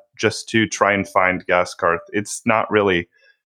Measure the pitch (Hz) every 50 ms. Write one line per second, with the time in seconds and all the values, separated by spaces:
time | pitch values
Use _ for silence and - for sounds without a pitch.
0 | - _ _ - - 110 - - - - - 113 110 104 - - 107 101 101 98
1 | 95 - - 98 92 92 92 85 - - 90 90 90 - - - 95 87 85 85
2 | - - - 104 104 - - - - 123 110 113 - - 104 107 101 98 90 87
3 | 85 - _ _ _ _ _ _ _